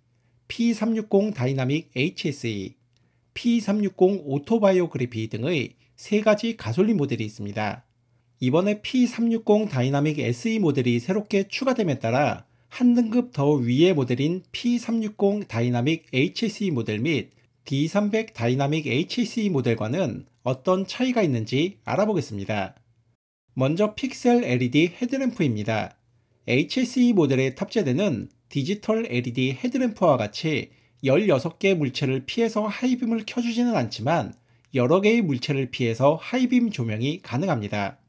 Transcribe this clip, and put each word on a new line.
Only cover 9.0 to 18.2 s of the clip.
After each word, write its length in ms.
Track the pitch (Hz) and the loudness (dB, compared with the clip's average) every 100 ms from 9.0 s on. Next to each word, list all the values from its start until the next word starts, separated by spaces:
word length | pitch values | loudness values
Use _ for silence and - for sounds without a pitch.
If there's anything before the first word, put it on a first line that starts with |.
| 240 233 233 226 220 208 214 | 2 2 -2 0 2 2 2
다이나믹 500 | 127 127 143 151 147 | 0 0 2 0 0
에스이 400 | 117 120 226 220 | -2 -2 -2 0
모델이 400 | 170 139 123 120 | 2 2 2 0
새롭게 480 | 117 202 208 196 196 | 0 -4 0 -2 -2
추가됨에 520 | - 262 254 185 123 | -4 -2 0 0 0
따라 460 | 113 123 139 95 - _ _ | 0 2 0 -2 -10 _ _
한 260 | - 247 | 0 4
등급 380 | 240 226 247 240 | 4 2 0 -2
더 180 | - 143 | 0 2
위의 400 | 147 120 127 175 | 2 2 4 4
모델인 500 | 160 123 123 147 185 - | 4 0 0 -2 -2 -8
피삼육공 960 | - 240 240 233 233 220 - 196 208 - | -6 -2 -2 0 -4 -4 0 0 0 -4
다이나믹 600 | 113 123 120 131 165 _ | -2 0 0 0 -2 _
에이치에스이 600 | 127 147 - 226 - 196 | 0 0 0 -4 -2 -2
모델 280 | 127 110 107 | -2 -2 -2
및 320 | 147 139 - _ _ _ | -2 -2 -4 _ _ _
디삼백 680 | - 139 156 202 208 220 | -4 -2 0 0 0 -2